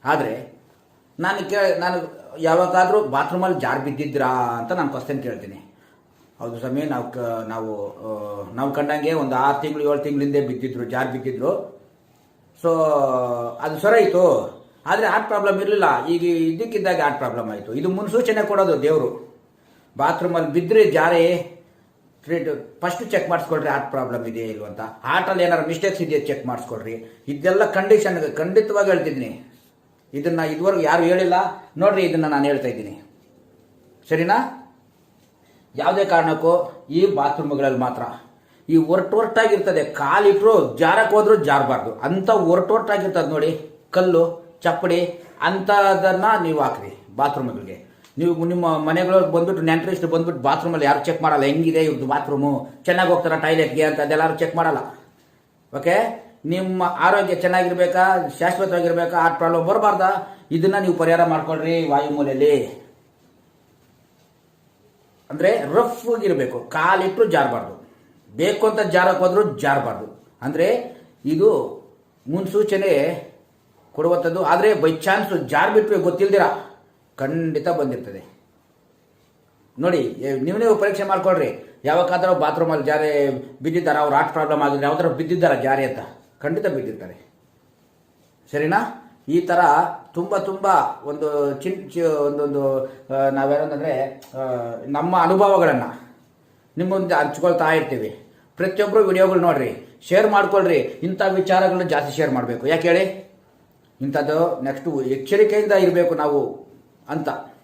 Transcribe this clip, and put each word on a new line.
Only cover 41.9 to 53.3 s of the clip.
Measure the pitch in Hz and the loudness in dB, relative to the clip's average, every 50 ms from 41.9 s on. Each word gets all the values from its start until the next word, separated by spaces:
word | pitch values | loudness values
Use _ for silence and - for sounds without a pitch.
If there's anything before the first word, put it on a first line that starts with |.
| 113 - | -8 -6
ಅಂತ | - 147 170 196 185 208 | -4 -2 -2 -2 2 2
ಒರ್ಟ್ | 226 202 185 165 175 180 185 185 | 2 4 4 4 2 2 2 2
ಒರ್ಟಾಗಿರ್ತದೆ | 208 226 220 208 208 190 185 190 - 180 160 139 | 0 0 0 0 -2 -2 -2 -2 -2 -2 -2 0
ನೋಡಿ, | 156 151 147 160 160 - - - - - _ _ | -2 0 0 -2 -2 -4 -10 -16 -20 -20 _ _
ಕಲ್ಲು | - 185 185 180 175 165 170 170 170 - - - - - | 0 0 2 4 4 4 4 2 0 -8 -14 -20 -20 -4
ಚಪ್ಪಡಿ | - 175 151 - - 180 170 175 180 180 - - - - - - | -2 -2 -2 0 -2 0 0 0 -2 -4 -6 -12 -16 -20 -14 -4
ಅಂಥದನ್ನ | - 165 185 196 185 196 202 202 196 196 190 175 175 190 180 185 202 214 226 202 175 | -4 -2 -2 -2 0 2 2 4 4 4 2 4 2 2 2 2 2 2 2 2 0
ನೀವು | 160 160 151 | 0 0 0
ಹಾಕ್ರಿ | 139 127 - - 98 101 - - - - 95 | 0 -2 -2 -6 -10 -14 -16 -18 -20 -18 -4
ಬಾತ್ರೂಮ್ಗಳಿಗೆ. | 107 139 143 - 139 127 117 104 - 98 92 92 90 - - _ _ _ - _ - | -2 -2 -2 -2 -4 -6 -6 -8 -10 -12 -14 -16 -16 -18 -20 _ _ _ -18 _ -2
ನೀವು | 160 175 170 160 165 | -2 -2 0 0 -2
ನಿಮ್ಮ | 170 180 175 175 165 160 156 | -2 -2 0 0 0 0 0
ಮನೆಗಳು | 151 156 160 175 185 185 185 190 | 0 0 0 0 0 4 4 4
ಬಂದ್ಬಿಟ್ಟು | 180 - 156 170 170 180 190 - 165 | 4 4 2 0 0 0 -2 -2 0
ನೆಂಟರಿಷ್ಟು | 160 160 165 160 185 185 - 165 165 | 0 0 0 0 -2 -4 -4 -2 -2
ಬಂದ್ಬಿಟ್ಟು | 156 165 165 170 165 131 120 | 0 0 -2 -2 -4 -2 0
ಬಾತ್ರೂಮಲ್ಲಿ | 139 143 156 - 170 170 156 147 | 0 0 0 -2 -4 -2 0 2
ಯಾರು | 139 131 123 - | 2 2 2 0
ಚೆಕ್ | - - - | -4 -4 0
ಮಾಡಲ್ಲ, | 156 156 151 143 135 | 0 0 2 2 2
ಹೆಂಗಿದೆ | 139 143 160 165 160 160 160 160 | 2 2 2 0 2 2 2 2
ಇವ್ರದ್ದು | 151 139 123 131 131 | 0 0 -2 -4 -4
ಬಾತ್ರೂಮು, | 139 147 - - 143 139 143 143 143 127 - - - - - | -4 -4 -4 -4 -4 -2 0 0 -2 -2 -6 -10 -18 -12 -2
ಚೆನ್ನಾಗಿ | - 175 180 185 180 | -2 0 2 4 2
ಹೋಗ್ತಾರ | 180 175 175 165 | 2 2 2 0